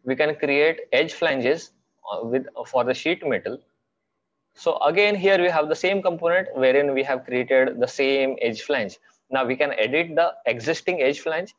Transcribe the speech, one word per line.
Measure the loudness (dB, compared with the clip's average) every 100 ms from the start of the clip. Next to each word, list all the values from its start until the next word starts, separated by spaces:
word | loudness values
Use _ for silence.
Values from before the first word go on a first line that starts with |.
we | -4 0
can | 0 0
create | 0 2 2 0 0
edge | 0 0
flanges, | -2 -2 0 0 0 -4 _ _ _ -10
uh, | -8 -4
with, | -4 -4 -12
uh, | -4
for | 0
the | 0
sheet | 0 -2 -2 -2
metal. | -4 -4 -10 _ _ _ _ _ _ _ _ _ -6
So | -2 0
again, | 2 2 2 2
here | 4 4
we | 4
have | 2 0
the | 0
same | 0 0
component | -2 0 0 0 0 2
wherein | 4 4 2
we | 0
have | -2 -4 -4
created | -4 2 2 2 0
the | -2
same | 0 0 2 0 -2
edge | -4 -4
flange. | -2 -2 -2 -8 _ _ -4
Now | -2 0
we | 0
can | 0
edit | 0 0 0 0 0
the | 0 0 -4
existing | -2 -2 -4 -2 0
edge | 0 0
flange. | -4 -6 -6